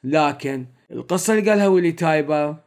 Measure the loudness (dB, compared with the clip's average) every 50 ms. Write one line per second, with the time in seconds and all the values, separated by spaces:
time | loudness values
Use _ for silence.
0 | -6 -2 0 0 0 0 -2 -4 -8 -8 -8 -8 -10 -12 _ _ _ _ -14 -14
1 | -6 -4 -4 -2 0 0 0 2 2 2 2 2 4 4 4 4 2 0 -2 0
2 | -2 0 0 0 0 0 0 -2 -2 -4 -6 -10 _